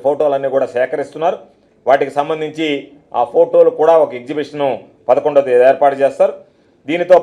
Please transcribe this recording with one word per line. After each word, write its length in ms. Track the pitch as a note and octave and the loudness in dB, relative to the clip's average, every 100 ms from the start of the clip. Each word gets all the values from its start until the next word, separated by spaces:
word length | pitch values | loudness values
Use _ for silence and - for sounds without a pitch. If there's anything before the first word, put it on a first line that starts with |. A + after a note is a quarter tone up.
| C#3 | -4
ఫోటోలన్నీ 420 | D3 D3+ C#3 C3+ C3+ | -2 -2 -4 -4 -4
కూడా 120 | B2 A#2+ | -4 -4
సేకరిస్తున్నారు. 640 | C3 D3 C#3 D#3 E3 G#3+ - _ _ _ A#2+ | -4 -6 -10 -6 -6 -6 -12 _ _ _ -2
వాటికి 260 | C3+ C#3 C3+ | 0 0 -4
సంబంధించి 480 | D3+ D#3 D#3 D#3 D#3+ C#3 - - _ A#2 | -4 -6 -8 -6 -4 -4 -8 -20 _ -4
ఆ 40 | A#2 D#3+ | 0 0
ఫోటోలు 360 | E3 E3+ E3 D#3+ | 2 4 2 2
కూడా 140 | D#3 E3 C#3 | 2 4 2
ఒక 80 | B2+ | -4
ఎగ్జిబిషన్ 460 | B2 D3+ D3 D3 C#3+ A2 - _ - | -8 -8 -8 -4 -4 -4 -10 _ -2
పదకొండవ 360 | C3+ D3 C#3+ B2+ | 0 2 0 2
తేదీ 160 | B2 B2+ | 4 4
ఏర్పాటు 240 | C3+ C#3+ C3+ | 4 0 2
చేస్తారు. 320 | C3+ - G3 - _ _ _ _ - | -2 0 -2 -2 _ _ _ _ -8
దీనితో 300 | E3+ F3 F3 | -4 2 4